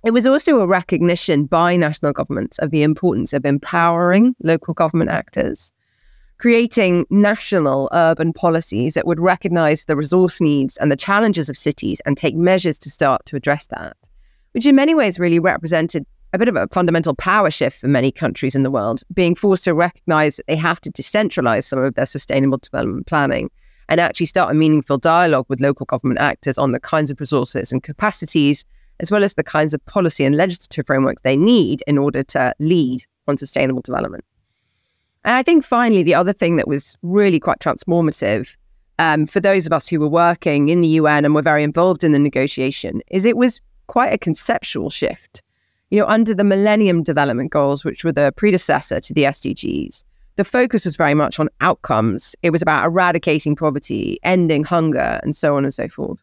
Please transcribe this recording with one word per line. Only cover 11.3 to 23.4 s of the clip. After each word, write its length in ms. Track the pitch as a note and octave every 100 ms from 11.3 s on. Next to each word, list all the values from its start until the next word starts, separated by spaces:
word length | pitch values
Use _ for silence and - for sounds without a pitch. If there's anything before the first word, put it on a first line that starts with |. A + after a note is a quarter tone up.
| F3+ D3+
of 80 | C3
cities 460 | C#3+ - - -
and 140 | - C#3
take 180 | D#3 D#3+
measures 420 | F3 F#3+ F3+ D3
to 100 | -
start 340 | - C#3 B2+
to 100 | -
address 320 | C#3+ D3 D3 -
that, 280 | - - - _ _ _ _ _
which 140 | A#3+ C4+
in 100 | C4+
many 180 | D4
ways 240 | D#4+ A3 F3
really 200 | F3 E3+
represented 680 | F3+ - D#3+ E3+ E3 D#3+ - _ -
a 40 | F#3
bit 100 | A#3
of 80 | F#3
a 100 | -
fundamental 420 | F#3 F3+ E3+ E3
power 340 | C3+ F#3 G#3 F3+
shift 320 | - C3+ -
for 60 | C3+
many 240 | C#3 C3
countries 460 | - D3 - C3+ C#3+
in 80 |
the 60 | C3+
world, 320 | C3+ G#2 B2 -
being 220 | F3+ F3 E3+
forced 260 | G3+ F#3
to 100 | -
recognize 600 | D#3+ F3 _ - D#3 D3+
that 120 | - -
they 80 | D#3
have 240 | E3 F3
to 100 | D3+
decentralize 720 | - - G#3 G#3 - B2+ A2
some 160 | - C3+
of 160 | C3+
their 100 | -
sustainable 540 | C3 C#3 - C3+ C3+ C3+
development 480 | - C3 A#2 A2+ -
planning 420 | D#3 C#3 B2+